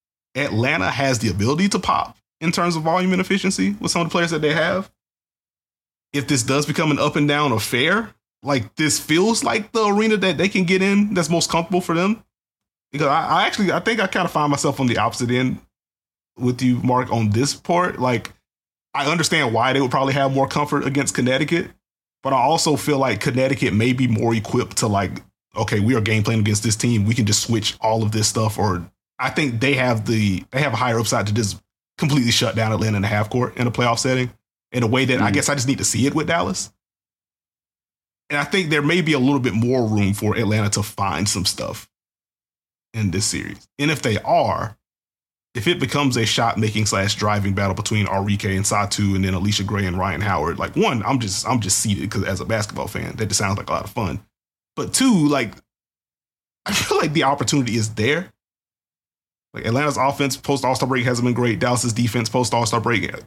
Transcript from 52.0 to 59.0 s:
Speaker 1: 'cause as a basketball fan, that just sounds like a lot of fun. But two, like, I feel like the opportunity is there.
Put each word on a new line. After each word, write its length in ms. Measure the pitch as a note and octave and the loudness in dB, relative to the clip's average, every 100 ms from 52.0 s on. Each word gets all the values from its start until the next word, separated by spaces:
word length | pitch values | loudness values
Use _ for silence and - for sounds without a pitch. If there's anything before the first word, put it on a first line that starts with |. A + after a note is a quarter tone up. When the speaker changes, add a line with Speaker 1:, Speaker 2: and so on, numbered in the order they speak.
| F#2 | -2
Speaker 1:
'cause 140 | A2+ | -4
as 160 | F2+ F2 | -4 -4
a 60 | B1+ | -2
basketball 420 | A2 A#2 - - | -2 -4 -6 -8
fan, 300 | - E2+ - | -8 -8 -6
that 80 | A2 | -4
just 120 | - | -2
sounds 180 | G2+ F#2+ | -2 -2
like 100 | - | -4
a 40 | |
lot 100 | E2 | -4
of 60 | - | -4
fun. 340 | - F#2+ F2+ - _ _ _ _ - | -6 -6 -6 -12 _ _ _ _ -10
But 160 | C3 | -4
two, 340 | - C4 G3 D3 | 2 4 4 4
like, 260 | C#3+ A2+ - _ _ _ _ _ _ _ _ _ _ - | 0 -2 -10 _ _ _ _ _ _ _ _ _ _ -4
I 60 | |
feel 260 | G3+ - - | -2 0 0
like 140 | D#3 | 0
the 120 | D3+ | 2
opportunity 520 | C3+ C#3+ A#2+ D3 A#2+ A2+ | 2 0 0 0 0 0
is 180 | G#2+ G#2+ | -2 -2
there. 360 | A2+ D#3 F#3+ _ _ _ _ _ _ _ | 0 0 -4 _ _ _ _ _ _ _